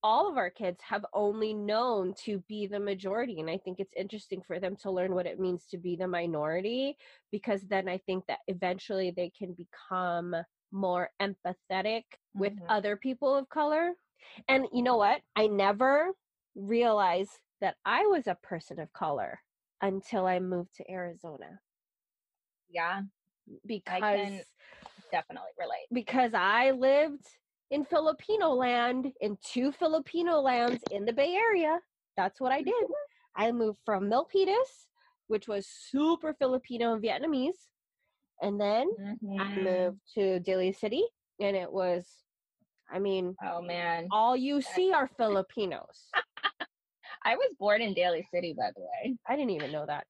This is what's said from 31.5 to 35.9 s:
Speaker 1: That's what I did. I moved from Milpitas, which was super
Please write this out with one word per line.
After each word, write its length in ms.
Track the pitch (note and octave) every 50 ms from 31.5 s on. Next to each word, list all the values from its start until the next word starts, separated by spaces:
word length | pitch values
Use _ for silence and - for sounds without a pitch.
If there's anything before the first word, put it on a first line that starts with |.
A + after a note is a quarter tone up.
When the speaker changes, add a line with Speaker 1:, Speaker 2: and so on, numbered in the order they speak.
| G#4+ F4+ E4 D4+ D#4+ F4 - _ _ _ _ _ _
Speaker 1:
That's 240 | - F#3 G3 - -
what 120 | C4+ B3+ -
I 100 | C#4+ D#4+
did. 220 | E4+ A4 A#4+ A4 - B4+ D5 C#5+ - _ _ _ _ _
I 160 | - G#3 A#3
moved 300 | A#3 A#3 A3+ G#3+ G#3 _ _
from 240 | - G#3+ F#3+ G3 G3+
Milpitas, 800 | G#3+ B3+ E4 - - G4 F#4+ F#4 G4 A#4 C5 C5 - - - _ _ _ _ _ _ _ _
which 220 | _ G#3+ G#3+ - -
was 180 | G#3+ G3+ G3
super 680 | - - - - -